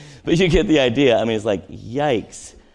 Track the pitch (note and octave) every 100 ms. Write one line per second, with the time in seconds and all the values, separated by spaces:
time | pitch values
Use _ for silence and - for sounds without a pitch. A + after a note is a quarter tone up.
0 | - - - E3 F#3 G2 G#2 D3+ B2+ A#2+
1 | C#3 A2 A2+ A2 A2 G2 - G#2 G2+ B2
2 | D3 A2+ - - - - _